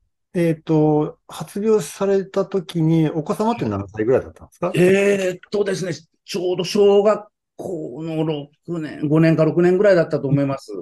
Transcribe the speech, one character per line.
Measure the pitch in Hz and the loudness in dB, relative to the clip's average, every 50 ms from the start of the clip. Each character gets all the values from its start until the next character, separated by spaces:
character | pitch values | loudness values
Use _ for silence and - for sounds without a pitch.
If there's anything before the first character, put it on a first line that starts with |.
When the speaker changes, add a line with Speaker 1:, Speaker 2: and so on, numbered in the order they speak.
| _ _ _ _ _ _ - | _ _ _ _ _ _ -2
Speaker 1:
え | 170 170 165 | 0 2 2
っ | 160 156 | 0 -2
と、 | _ - 160 151 151 151 151 151 151 160 - _ _ _ | _ 0 2 4 4 4 4 2 0 -2 -6 _ _ _
発 | - - 160 - - 208 | -14 -14 -14 -10 -8 -4
病 | 202 220 220 214 | 0 2 2 2
さ | 165 - - - 196 | 0 -2 -6 -4 0
れ | 196 196 196 185 | 0 0 0 0
た | 190 - 196 196 | -2 -2 -4 -4
時 | - - 196 160 - - 170 | -2 -2 -6 -6 -4 -4 0
に、 | 160 160 165 165 156 147 | 2 2 4 4 2 2
お | - 160 147 | 0 -4 -4
子 | - 196 | -4 -4
様 | - 214 226 | -2 -2 -2
っ | 233 220 | -2 -2
て | 160 113 | -2 -4
何 | 101 98 101 - | -4 -4 -6 -8
歳 | - 107 107 | -6 -4 0
ぐ | 117 | 2
ら | 131 110 | 2 2
い | |
だ | 87 82 | 0 -2
っ | - | -14
た | - - | -20 -20
ん | - | -20
で | _ | _
す | - | -6
か？ | 170 180 185 | -6 -4 0
Speaker 2:
え | 151 180 180 196 196 196 202 202 196 190 180 180 | 2 4 4 4 4 4 2 0 0 0 -4 -4
ー | |
っ | 180 - - | -6 -12 -8
と | - 202 208 | -4 -4 -2
で | 196 190 | -2 -2
す | 156 180 | -6 -6
ね、 | 185 156 - - _ _ _ _ | -8 -8 -10 -12 _ _ _ _
ち | - - 196 | -10 -8 -6
ょ | 175 180 185 | -4 -4 -2
う | 180 | -4
ど | 175 | -4
小 | 175 - 208 202 202 202 202 196 | -4 2 2 2 2 2 0 0
学 | 214 208 208 - _ _ _ _ _ _ | 0 0 0 -4 _ _ _ _ _ _
校 | - - 185 190 156 156 151 123 147 160 | -14 -10 -10 -8 -8 -10 -10 -12 -10 -10
の | 165 160 156 160 | -8 -4 -4 -4
六 | 160 156 143 143 - _ _ _ - 170 170 | -4 -4 -6 -8 -12 _ _ _ -10 -8 -8
年、 | 156 135 110 - - 143 | -8 -8 -10 -6 -4 0
五 | 151 160 | 4 4
年 | 165 160 165 | 6 4 4
か | 156 156 | 4 2
六 | 156 139 170 | 2 2 2
年 | 175 175 185 185 | 2 4 4 4
ぐ | 208 | 4
ら | 208 190 | 4 4
い | |
だ | 175 160 | 4 2
っ | - | 0
た | 156 139 | -2 -4
と | 131 139 | -2 0
思 | 147 139 | 0 0
い | 139 | 0
ま | 139 135 131 | 0 -4 -6
す。 | - - 104 92 | -8 -12 -12 -12